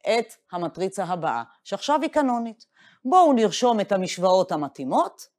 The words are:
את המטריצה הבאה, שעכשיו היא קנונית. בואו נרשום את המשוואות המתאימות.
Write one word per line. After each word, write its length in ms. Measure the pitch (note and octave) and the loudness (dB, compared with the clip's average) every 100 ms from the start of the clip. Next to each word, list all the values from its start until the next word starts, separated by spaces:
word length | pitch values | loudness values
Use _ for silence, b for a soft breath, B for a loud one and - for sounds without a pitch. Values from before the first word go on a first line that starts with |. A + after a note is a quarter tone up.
| - | 0
את 260 | A3+ A#3 - _ | -2 -2 -12 _
המטריצה 520 | F3+ E3+ - F#3+ F#3+ | -8 -8 -4 -6 -4
הבאה, 400 | F3+ F3+ D#3+ A#2 A#2 b | -6 -4 -4 -6 -8 b
שעכשיו 380 | - G3 - D4 | -12 -10 -2 -2
היא 80 | D4+ | 0
קנונית. 560 | D#4 C4+ A#3+ A#3 A3 _ b b b B3 | -2 0 -2 -6 -14 _ b b b 2
בואו 280 | F#4 E4+ | 4 6
נרשום 460 | B3+ G#3+ - B3 A3 | 4 2 2 0 0
את 120 | G3 | 0
המשוואות 600 | G3 F#3 - F#3 F#3 F3 | -2 -2 -2 2 2 2
המתאימות. 760 | D#3+ C#3+ - C3+ G#3 F#4 - - | -2 -6 -8 -2 0 0 -6 -20